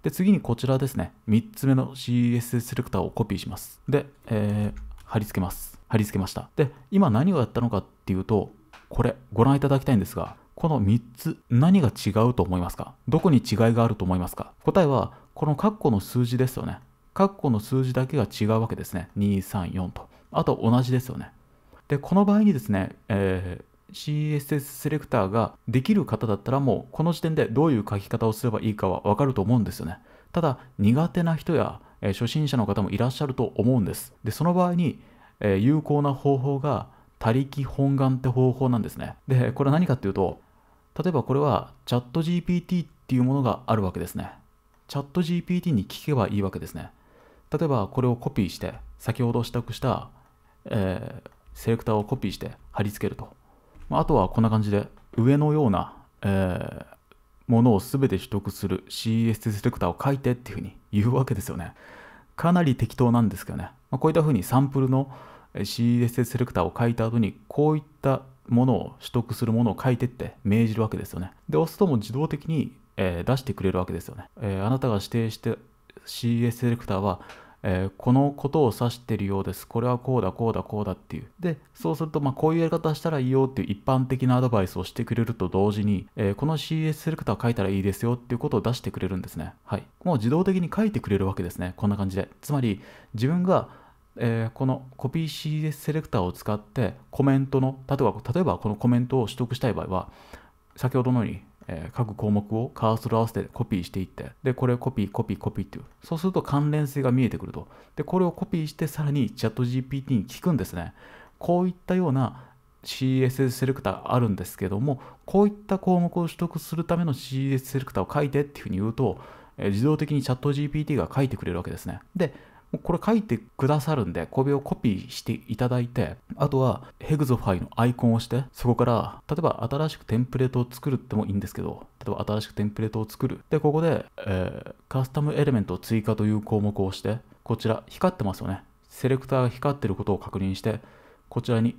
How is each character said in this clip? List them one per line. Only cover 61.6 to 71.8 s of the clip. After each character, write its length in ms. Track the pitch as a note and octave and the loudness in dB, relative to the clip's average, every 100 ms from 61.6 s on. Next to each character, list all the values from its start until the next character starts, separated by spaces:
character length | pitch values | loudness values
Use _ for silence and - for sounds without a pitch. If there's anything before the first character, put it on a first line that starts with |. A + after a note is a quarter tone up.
| E2+ - - - - - _ - | -10 -14 -20 -20 -20 -20 _ -2
か 160 | E3 | 2
な 120 | F3+ | 4
り 120 | D3+ A#2+ | 4 2
適 220 | A2+ - | -2 2
当 160 | B2 | 4
な 80 | A#2+ | 4
ん 80 | G#2+ | 2
で 80 | F2+ | 0
す 80 | - | -8
け 80 | |
ど 40 | - | -10
ね。 140 | - - - | -10 -14 -8
ま 40 | C3+ | 0
あ、 40 | |
こ 100 | D#3 | 2
う 20 | |
い 20 | |
っ 20 | D#3+ | 4
た 80 | |
ふ 40 | D3+ | 4
う 60 | |
に 100 | A2 | 2
サ 160 | - B2+ | 2 2
ン 80 | C#3 | 2
プ 140 | C3+ | 2
ル 80 | C3 | 2
の、 200 | C3 C3+ - - - _ | 2 0 -8 -20 -20 _
え 80 | - | -8
ー、 40 | G2+ | -6
シ 340 | - A#2+ A#2+ | 0 2 4
ー 40 | |
エ 60 | A#2 | 2
ス 100 | B2+ | 0
エ 60 | A#2+ | -2
ス 60 | |
セ 60 | A2+ | -2
レ 80 | B2 | -2
ク 80 | |
タ 80 | F#2 | 0
ー 40 | F2 | -2
を 80 | - | 0
書 80 | A#2+ | 0
い 100 | A#2+ | 0
た 140 | A2+ | 0
後 80 | A#2 | 2
に、 220 | G2+ - - | 0 -2 -6
こ 240 | - D3+ | 0 2
う 60 | D#3 | 2
い 20 | |
っ 40 | - _ | -4 _
た 220 | C#3 C3 - - - | 0 0 -4 -14 0
も 180 | A#2+ B2+ | 4 4
の 80 | G#2 | 2
を 200 | - - | -2 -12
取 120 | - | -4
得 220 | A#2+ A#2 | -4 -2
す 120 | A2+ A2+ | -2 0
る 80 | |
も 100 | A2+ | 2
の 80 | A#2 | 2
を 60 | F2+ | 0
書 100 | C3 | 0
い 60 | A#2+ | 0
て 100 | B2 | -2
っ 20 | |
て 260 | - E2 - | -4 -12 -6
命 240 | G2 A2+ A2+ | 2 4 2
じ 80 | A2 | 2
る 60 | |
わ 80 | A2 | -2
け 80 | F#2 | -4
で 80 | G2 | -8
す 80 | |
よ 60 | F2 | -8
ね。 120 | F#2+ - - | -10 -12 -2
で、 100 | D3+ | 0
押 140 | E3 | 0
す 60 | |
と 80 | - | 2